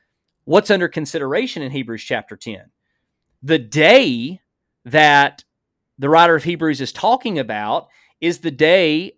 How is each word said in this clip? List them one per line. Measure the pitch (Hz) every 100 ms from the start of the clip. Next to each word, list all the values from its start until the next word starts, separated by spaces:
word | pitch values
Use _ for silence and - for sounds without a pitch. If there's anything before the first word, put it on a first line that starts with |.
| _ _ _ _
what's | - 170 208
under | 196 175
consideration | 165 147 160 135 156 254 170
in | 135
Hebrews | 135 117 113
chapter | - 120 - 104
ten? | - 101 - _ _ _ _ _ _ _
The | 131 160
day | 113 117 156 254 214 123 123 185 _ _ _ _ 127
that | 151 151 143 139 - _ _ _ _ _ -
the | 139
writer | 160 170 165
of |
Hebrews | 160 170 160 135
is | 131
talking | - 196 247 240 175
about | 113 107 107 143 - _ _ _
is | 165 170
the | 165
day | 131 156 185 165 156 190